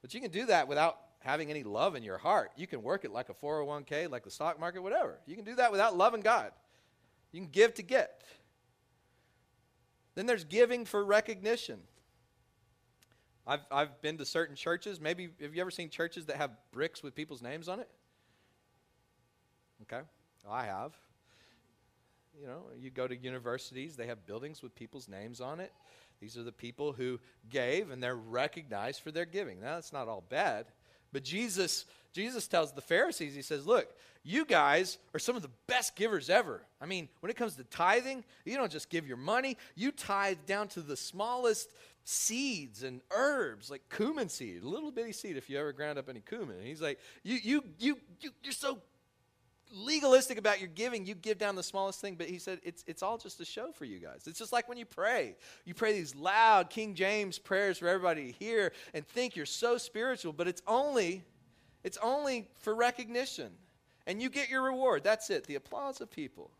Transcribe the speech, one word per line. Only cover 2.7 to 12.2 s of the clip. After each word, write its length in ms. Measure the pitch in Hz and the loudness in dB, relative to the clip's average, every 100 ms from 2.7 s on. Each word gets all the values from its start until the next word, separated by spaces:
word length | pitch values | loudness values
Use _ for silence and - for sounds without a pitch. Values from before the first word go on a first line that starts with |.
| 135 | -8
work 240 | 113 196 | -4 -4
it 60 | 156 | -4
like 180 | 107 127 | -6 -8
a 60 | |
four 240 | - 143 151 | -8 -4 -2
oh 60 | |
one 180 | 143 147 | -2 -6
K, 240 | 139 147 170 | -4 -4 -2
like 160 | 123 | -6
the 80 | 101 | -10
stock 300 | - 156 156 | -4 -2 -2
market, 220 | 170 180 | -6 -6
whatever. 360 | 185 285 190 - - | -2 0 0 -4 -14
You 80 | |
can 100 | 190 | -12
do 120 | 208 247 | -6 4
that 160 | 240 | 4
without 240 | 202 220 180 | 6 4 6
loving 240 | 208 233 | 6 6
God. 320 | 208 226 107 - _ _ _ _ _ _ _ | 4 4 0 -12 _ _ _ _ _ _ _
You 80 | 165 | -14
can 100 | 180 | -4
give 240 | 143 226 | 8 8
to 80 | 226 | 6
get. 400 | 175 254 175 - - - _ _ _ _ _ _ _ _ _ _ _ _ _ _ _ _ _ | 2 2 2 -4 -20 -20 _ _ _ _ _ _ _ _ _ _ _ _ _ _ _ _ _
Then 120 | - 226 | -6 0
there's 180 | 226 | 0
giving 400 | 156 190 240 247 | 2 6 6 6
for 200 | 226 208 | 0 0
recognition. 760 | 202 208 226 202 202 233 - 110 85 _ _ _ | 6 4 4 -4 -2 -2 -2 -12 -16 _ _ _